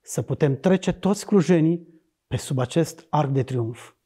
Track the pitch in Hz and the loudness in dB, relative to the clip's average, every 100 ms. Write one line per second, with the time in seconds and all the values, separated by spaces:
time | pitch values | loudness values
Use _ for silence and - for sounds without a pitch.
0 | - - 120 131 151 135 185 185 - - | -8 -8 -6 0 0 0 2 2 0 -2
1 | 190 202 - 202 151 175 160 170 - _ | -2 -2 2 2 4 4 4 0 -6 _
2 | _ _ _ 131 - 131 123 - 156 - | _ _ _ -6 -4 -4 -2 0 -2 -6
3 | _ 151 143 135 123 131 113 123 - _ | _ -2 0 -2 -2 -4 -6 -8 -18 _